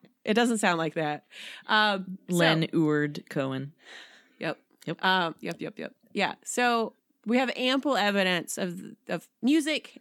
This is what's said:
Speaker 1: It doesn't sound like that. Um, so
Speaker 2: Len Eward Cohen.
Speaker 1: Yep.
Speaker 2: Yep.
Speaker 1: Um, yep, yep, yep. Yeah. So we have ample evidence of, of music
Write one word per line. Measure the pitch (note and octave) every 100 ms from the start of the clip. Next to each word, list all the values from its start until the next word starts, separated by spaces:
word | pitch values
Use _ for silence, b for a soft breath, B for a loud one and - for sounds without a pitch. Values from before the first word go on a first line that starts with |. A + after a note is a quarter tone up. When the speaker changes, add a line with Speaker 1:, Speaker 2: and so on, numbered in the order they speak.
| - _ -
Speaker 1:
It |
doesn't | G#3+ A#3+ A3+
sound | G3+ E3+
like | D#3+ D#3
that. | D3+ D3 _ B B B -
Um, | G#3+ G#3+ G3 F#3 F#3+ -
so | F3
Speaker 2:
Len | E3 D#3+ D#3+
Eward | E3 D#3 D3+ D3 D3 -
Cohen. | D#3 C3+ C3 C#3+ - B B B B B B
Speaker 1:
Yep. | D#3+ - _ _ -
Speaker 2:
Yep. | E3
Speaker 1:
Um, | F#3+ F#3 E3+ -
yep, | F3 F3
yep, | - -
yep. | - _ _
Yeah. | - F#3 -
So | - - B3 A#3 A3 - _ _ G#3
we | B3
have | B3+ -
ample | B3+ C4+ C#4+ A#3
evidence | G#3 G3+ F#3 F3+ - -
of, | F#3 F3 - - -
of | F3 - -
music | A#3 D#4 D4 C#4+ - -